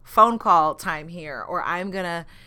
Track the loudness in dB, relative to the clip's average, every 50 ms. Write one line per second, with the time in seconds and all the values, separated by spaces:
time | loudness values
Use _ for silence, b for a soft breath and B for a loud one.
0 | b 0 4 6 6 6 4 2 2 4 4 6 4 2 0 -4 -6 -8 -8 -8
1 | -10 -12 -14 -14 -14 -12 -12 -12 -8 -6 -6 -6 -4 -4 -4 -6 -6 -6 -6 -6
2 | -6 -6 -6 -8 -10 B B B B